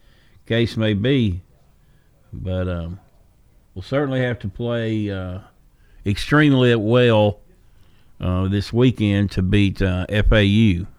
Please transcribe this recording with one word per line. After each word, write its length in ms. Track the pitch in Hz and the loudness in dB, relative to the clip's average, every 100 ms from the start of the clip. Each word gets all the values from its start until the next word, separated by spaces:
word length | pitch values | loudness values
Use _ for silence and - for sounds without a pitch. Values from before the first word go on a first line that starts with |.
| _ _ _ _ - | _ _ _ _ -4
case 320 | 113 117 - | -2 -2 -2
may 160 | 110 | -2
be. 480 | 101 120 139 110 90 - _ _ _ _ _ _ _ _ | 0 0 0 0 -4 -10 _ _ _ _ _ _ _ _
But, 360 | 60 87 92 90 | -12 -8 -6 -6
um, 320 | 87 82 92 _ _ _ _ _ _ _ - | -6 -10 -14 _ _ _ _ _ _ _ -18
we'll 80 | |
certainly 380 | - 139 143 131 | -6 -4 -2 -2
have 180 | 127 120 | -4 -4
to 80 | 104 | -8
play, 600 | - 120 117 113 110 104 | -8 -6 -4 -4 -4 -4
uh, 300 | 98 92 92 - _ _ _ _ - 101 | -6 -10 -12 -16 _ _ _ _ -10 -6
extremely 680 | 104 - 147 151 131 123 117 | -6 0 2 4 4 4 2
well, 640 | 104 123 120 110 104 98 - _ _ - - _ _ - | 2 2 4 4 2 -2 -12 _ _ -20 -20 _ _ -8
uh, 280 | 92 92 95 | -4 -2 -2
this 260 | 101 - | -2 -2
weekend 580 | 113 127 - 107 101 101 | 0 2 2 0 0 0
to 100 | - | -2
beat, 400 | 92 104 98 - | 0 2 2 0
uh, 240 | 95 90 90 | -2 -2 -2
F 220 | 107 - | 0 4
A 120 | 110 | 4
U. 440 | 101 104 110 87 101 | 4 4 4 2 -4